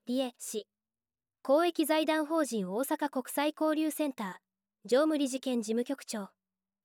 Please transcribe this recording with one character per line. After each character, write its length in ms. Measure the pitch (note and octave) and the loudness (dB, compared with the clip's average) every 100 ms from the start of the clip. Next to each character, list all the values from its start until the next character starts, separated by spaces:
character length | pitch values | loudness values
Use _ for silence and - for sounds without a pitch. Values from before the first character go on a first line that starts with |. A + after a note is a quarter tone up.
| - | -4
理 140 | B3+ | -2
恵 160 | B3+ - | -2 -6
氏。 300 | - A3 - _ _ _ _ _ _ _ | -10 -8 -10 _ _ _ _ _ _ _
公 240 | - C#4+ F4 | 2 4 4
益 220 | E4 D4 | 2 2
財 180 | D#4 D#4 | 2 2
団 220 | D#4 D4 | 0 2
法 180 | E4 C#4+ | 0 0
人 240 | A3+ F3+ | 0 -2
大 140 | G#3 | -2
阪 260 | C4+ D#4 D4 | -2 -2 -2
国 140 | C4 - | -4 -4
際 180 | - D4 - | -2 -2 0
交 160 | D#4 D#4 | 0 2
流 140 | D#4 | 0
セ 180 | - D4+ | 0 -4
ン 60 | |
タ 100 | - | -4
ー、 100 | F#3+ F3+ _ _ _ _ G3+ | -8 -10 _ _ _ _ 0
常 140 | B3 | 2
務 180 | D#4 D4+ | 4 2
理 100 | C#4 | 0
事 120 | C4 | -2
兼 240 | C4 A#3+ | -2 -2
事 80 | G#3+ | 0
務 120 | A3+ | -2
局 200 | B3 C#4 | -2 -4
長。 260 | - A3 F#3+ _ _ _ _ _ | -6 -10 -10 _ _ _ _ _